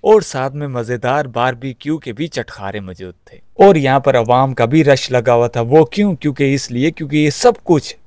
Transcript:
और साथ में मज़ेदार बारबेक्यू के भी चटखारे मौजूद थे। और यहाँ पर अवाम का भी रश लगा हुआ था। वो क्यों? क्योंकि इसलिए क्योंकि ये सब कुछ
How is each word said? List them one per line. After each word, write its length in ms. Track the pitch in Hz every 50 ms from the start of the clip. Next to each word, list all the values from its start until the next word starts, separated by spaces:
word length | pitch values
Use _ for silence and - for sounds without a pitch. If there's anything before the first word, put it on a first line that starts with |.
| -
और 180 | 190 214 220 175
साथ 280 | - - 135 131 135
में 160 | 131 147 147 143
मज़ेदार 580 | 131 123 117 110 123 117 - 123 127 147 147 131
बारबेक्यू 680 | 110 117 120 127 127 117 127 135 127 _ - 143 156 160
के 140 | - 135 110
भी 140 | 95 156 165
चटखारे 520 | - 131 113 - - - 101 98 98 104
मौजूद 340 | 101 92 92 - 92 90 87 _ _ _
थे। 120 | - - - - - -
और 180 | 185 196 196 160
यहाँ 220 | 139 131 131 139
पर 160 | 135 143 131
अवाम 360 | 123 113 110 123 127 131 139 127
का 120 | - 120
भी 160 | 117 131 160 156
रश 260 | 139 139 127 - -
लगा 220 | 123 123 113 127 120
हुआ 140 | 120 120 120
था। 140 | - 123 117
वो 200 | 117 135 156 160 156 -
क्यों? 200 | 196 208 208 180
क्योंकि 380 | 131 - 151 135 - 143 135 135
इसलिए 360 | 139 - - 120 120 131 165
क्योंकि 260 | - - 160 143 143 151
ये 120 | 151 151
सब 260 | 143 - - 247 226 - _
कुछ 320 | - 175 147 - - - _ _